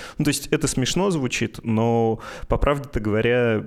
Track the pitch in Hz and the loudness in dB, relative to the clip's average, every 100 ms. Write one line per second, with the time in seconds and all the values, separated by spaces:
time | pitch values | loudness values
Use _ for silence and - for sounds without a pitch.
0 | - - 147 139 - 156 151 - 123 - | -8 -2 0 0 -2 -2 0 0 0 0
1 | 196 165 127 - 117 - 120 110 117 117 | 0 0 -2 -2 -4 -4 -2 2 2 2
2 | 113 110 - - - 120 139 143 131 123 | 2 0 -6 -12 -2 0 2 0 -2 -4
3 | 107 104 117 123 120 107 | 0 2 2 4 2 0